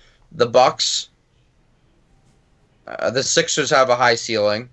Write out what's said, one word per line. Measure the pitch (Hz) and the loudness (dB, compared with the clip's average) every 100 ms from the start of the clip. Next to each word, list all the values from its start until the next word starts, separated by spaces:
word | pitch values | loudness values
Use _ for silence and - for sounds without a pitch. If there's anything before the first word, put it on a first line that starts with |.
| _ _ _ | _ _ _
the | - 120 | -4 0
Bucks. | 123 135 - - - - _ _ _ _ _ _ _ _ _ _ _ _ _ _ _ _ _ - | 4 4 2 -4 -6 -8 _ _ _ _ _ _ _ _ _ _ _ _ _ _ _ _ _ -16
Uh, | - 104 | -6 -4
the | 123 | -2
Sixers | 123 170 160 - 131 | -2 -2 -2 -2 0
have | 143 123 | 2 2
a | 123 | 2
high | 123 | 2
ceiling, | 117 - 110 104 107 123 | 0 -2 -2 0 -2 -8